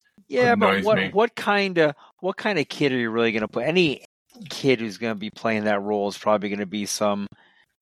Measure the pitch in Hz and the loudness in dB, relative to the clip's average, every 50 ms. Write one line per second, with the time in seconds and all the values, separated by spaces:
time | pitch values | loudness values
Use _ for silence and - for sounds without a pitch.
0 | _ _ _ _ _ - - 247 247 240 233 208 214 196 196 196 190 214 220 190 | _ _ _ _ _ -4 0 2 2 4 4 4 4 4 2 2 2 2 2 2
1 | 190 185 - 202 233 233 - - - 214 202 202 196 190 180 170 156 151 - _ | 0 0 0 0 0 0 0 -4 0 0 2 2 2 0 2 2 2 2 0 _
2 | - - _ - 180 185 190 - - 214 196 156 135 - - - 151 135 131 123 | -14 -20 _ -8 -6 -6 -4 -4 -2 -2 0 0 -2 -2 -2 0 0 2 2 0
3 | 117 113 113 117 117 117 107 113 107 - - 117 120 156 170 185 175 147 123 - | 0 0 0 2 2 2 0 0 -2 -2 -4 -2 -2 0 2 2 2 2 0 -4
4 | - - _ _ _ _ - 240 196 139 - - - 139 127 110 117 107 95 - | -10 -20 _ _ _ _ -20 -18 -14 -12 -8 -2 2 2 2 2 0 -6 -8 -6
5 | 120 113 110 95 107 107 - - - - 110 107 104 107 104 101 98 104 107 101 | -6 -6 -6 -6 -8 -12 -8 -4 -2 -2 0 0 0 0 0 0 0 -2 -2 0
6 | 101 101 95 - - 104 107 101 101 101 101 104 104 87 98 104 101 - - - | -2 -2 -4 -4 0 0 0 0 0 -2 -4 -4 -6 -6 -6 -6 -6 -6 -4 -2
7 | 107 104 101 101 101 - - _ _ _ _ _ _ _ _ _ | 0 0 0 -2 -6 -10 -14 _ _ _ _ _ _ _ _ _